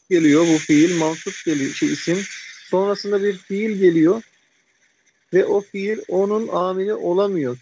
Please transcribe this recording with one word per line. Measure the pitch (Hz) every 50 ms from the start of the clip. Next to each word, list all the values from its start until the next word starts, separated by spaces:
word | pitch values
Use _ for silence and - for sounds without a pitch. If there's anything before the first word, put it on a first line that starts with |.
| _ -
geliyor | 190 170 160 151 143 156
bu | 170 170 160 156
fiil, | 151 - 156 147 156 175 180 165
mansup | 160 156 160 160 - 196 190 - -
geliyor, | 175 156 143 135 131 -
şey, | - 156 147 147
isim. | 147 - - 170 190 202 - - - - - - - - -
Sonrasında | - 180 196 202 202 196 - 202 208 202 196
bir | 208 190 180
fiil | - - 196 196 214 220 214 190
geliyor | 196 180 170 165 156 165 202 226 - _ _ _ _ _ _ _ _ _ _ _ _ _ _ _ _ _ _ _ _ _ -
ve | 180 202
o | - - 202
fiil | 202 - - 202 196 202 220 226 - -
onun | - 185 196 202 208 214 226 -
amili | - 175 180 185 185 190 190 202 214
olamıyor. | - - 175 175 185 202 202 196 175 143 123 123 127